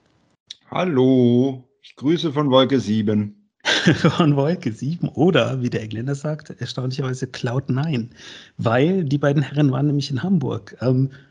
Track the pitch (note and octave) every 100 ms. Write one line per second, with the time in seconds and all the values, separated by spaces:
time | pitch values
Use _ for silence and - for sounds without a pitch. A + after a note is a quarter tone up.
0 | _ _ _ _ - - - - F#3 C3
1 | B2+ C3 A#2+ A#2+ C3+ B2+ - _ - -
2 | C3+ E3 E3 C#3 D3 C3 C3 C3+ G2+ A2
3 | G#2+ G#2 G#2 - _ _ - - - -
4 | E3 - E3 C#3 C#3 F#3 - G#2+ C3 F3
5 | D#3 - E3 D3 A2+ C3 B2 A2+ G#2+ G#2+
6 | B2 C#3+ D3+ D3+ - - A#2 - B2+ C3
7 | C3 B2+ C3 - B2 B2 - B2+ D#3 C3
8 | A2 - - - - - A2+ A#2 D3+ F#3+
9 | D3+ C#3+ C#3+ D3 C3+ C#3 D3+ C3 D3 C#3+
10 | C#3 C3 F3+ F#3+ B2+ A2+ - - A#2 B2+
11 | C3+ - _